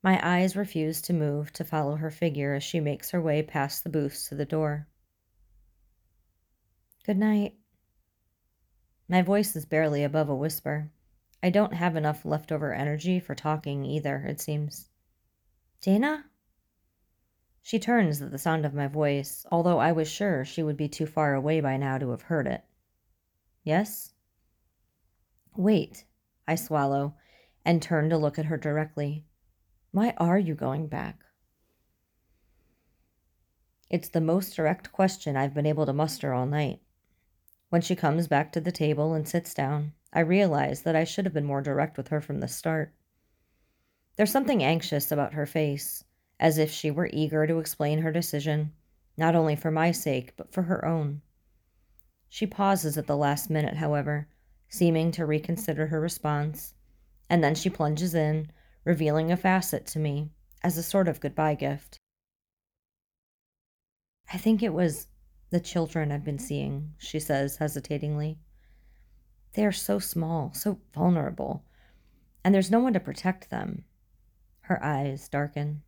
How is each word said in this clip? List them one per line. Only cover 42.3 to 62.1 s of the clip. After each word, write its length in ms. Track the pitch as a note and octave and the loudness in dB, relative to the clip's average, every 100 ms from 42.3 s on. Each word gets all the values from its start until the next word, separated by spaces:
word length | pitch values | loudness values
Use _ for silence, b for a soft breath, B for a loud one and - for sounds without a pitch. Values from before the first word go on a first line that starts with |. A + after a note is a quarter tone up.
| C#3+ | -6
the 80 | - | -4
start. 480 | - E3 D#3+ D#3 _ _ _ _ _ _ _ _ _ _ _ _ - | -4 -2 -2 -4 _ _ _ _ _ _ _ _ _ _ _ _ 0
There's 160 | G#3 | 2
something 320 | B3+ C#4+ B3 | 4 2 2
anxious 480 | C#3 E3 - D3 - | 4 2 0 -2 0
about 220 | D3 C#3+ | 0 0
her 120 | D3+ C#3+ | -2 -2
face, 580 | D#3+ D3+ C#3+ - - _ _ _ _ | 0 0 -2 -6 -10 _ _ _ _
as 180 | E3 D#3 | 4 4
if 140 | D#3 | 2
she 180 | D#3 D3+ | 0 -4
were 220 | D3 F3 | -2 -2
eager 320 | - D#3 D#3 D#3 | 0 0 2 2
to 140 | E3 | 0
explain 400 | D#3 - D3 D#3 | -2 -2 0 0
her 120 | D#3+ | 0
decision, 600 | D#3+ E3 D3 D3 D3+ D3+ - _ _ _ - | -2 -2 -2 0 0 -2 -6 _ _ _ 0
not 180 | D#3+ E3 | 4 4
only 200 | D#3+ D3+ | 4 0
for 140 | D#3+ | 0
my 220 | D#3 E3+ | 2 2
sake, 440 | E3 - C3 B2 - | 2 0 -2 -4 -16
but 160 | - | -8
for 120 | - | -4
her 200 | E3+ F3+ | -2 0
own. 380 | - E3 D3 C#3+ _ _ _ _ _ _ _ _ _ _ _ | 0 -2 -2 -6 _ _ _ _ _ _ _ _ _ _ _
She 200 | - G#3+ | -6 -6
pauses 500 | - G3 G3 D#3+ D#3 | 0 2 2 2 -2
at 80 | - | 0
the 120 | C#3+ | 2
last 340 | D3 C#3+ - | 2 0 0
minute, 240 | D#3 D3+ D3+ | 0 0 0
however, 520 | D#3 D3 C#3+ D3 D3 _ _ _ _ | 0 0 0 -4 -6 _ _ _ _
seeming 440 | - F3 D#3+ E3 | 2 4 4 2
to 160 | D#3+ D#3 | 0 0
reconsider 600 | D3+ D#3 E3+ - D3 D#3 | 0 0 -4 -2 -2 -2
her 120 | D#3 | 0
response, 760 | E3 - D3+ D3 D3+ D3+ - - _ _ _ _ _ | -2 -2 -2 0 -2 -6 -14 -18 _ _ _ _ _
and 140 | E3+ | 4
then 100 | D3 | 4
she 160 | D#3 F#3 | 2 -2
plunges 460 | F3+ D3+ D3+ F3+ E3 | 0 -2 0 0 2
in, 360 | D3+ D#3 D3+ b b b - | 2 0 -4 b b b 0
revealing 460 | E3 D#3 D3+ D#3+ | 2 4 2 2
a 60 | F3 | 2
facet 480 | F#3+ F#3 F3+ - - | 2 2 0 -6 -4
to 140 | D#3 | -4
me 320 | D3+ C#3+ D3+ - _ - | -2 -2 -6 -10 _ -4
as 120 | F3 E3 | -2 -2
a 60 | |
sort 260 | E3 G3 F#3 | 0 2 2
of 120 | - | 0
goodbye 340 | C#3+ - D#3 | -4 0 0
gift. 460 | D3 C#3 C#3+ - - _ | 0 -2 -4 -10 -20 _